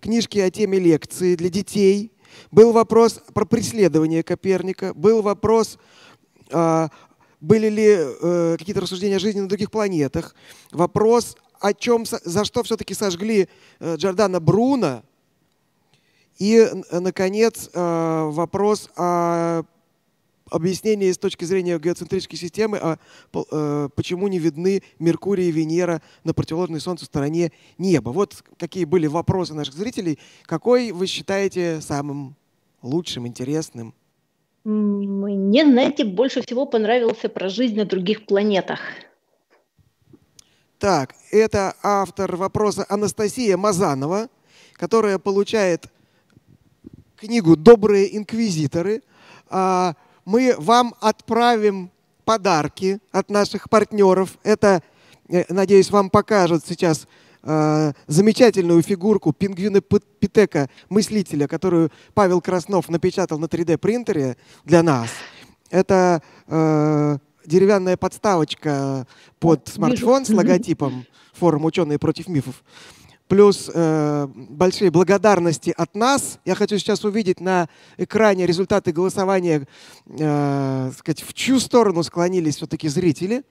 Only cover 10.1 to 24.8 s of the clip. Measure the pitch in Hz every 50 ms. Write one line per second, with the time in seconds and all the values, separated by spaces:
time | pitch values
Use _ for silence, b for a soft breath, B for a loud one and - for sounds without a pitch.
10.1 | - 165 165 - _ B B B B B B B - 139 175 170 _ - 214 220
11.1 | 233 240 220 - - _ _ _ _ _ - 202 202 _ - 240 240 233 226 -
12.1 | - 208 - 170 170 196 208 - _ 247 226 - 226 214 208 - 196 - 220 202
13.1 | 180 170 196 220 226 208 185 b b b b b b b - 156 165 156 151 196
14.1 | 185 180 220 196 180 180 165 156 165 202 233 262 277 269 214 156 131 117 - _
15.1 | _ _ _ _ _ _ _ _ _ _ _ _ _ _ _ _ _ _ _ _
16.1 | _ _ _ _ _ _ 180 202 220 226 226 208 - 190 185 - - 175 180 185
17.1 | 175 - 196 190 196 214 226 226 220 - - - _ 175 175 170 170 165 165 165
18.1 | 160 160 156 156 151 151 170 160 - 196 202 208 214 202 - - _ - 165 175
19.1 | 175 175 170 170 170 170 170 170 170 165 160 _ _ _ _ _ _ _ _ _
20.1 | _ _ _ _ _ _ _ _ - 175 160 180 185 165 - 220 220 208 196 185
21.1 | 180 - - 196 - - - 160 185 190 180 175 175 165 147 175 175 - 180 165
22.1 | - 190 170 - - 151 170 175 _ - 214 220 208 196 - 165 160 156 b b
23.1 | b b b b _ - 151 _ - 151 151 147 147 147 147 139 _ - 165 -
24.1 | 175 175 190 202 190 180 156 165 147 143 170 190 196 190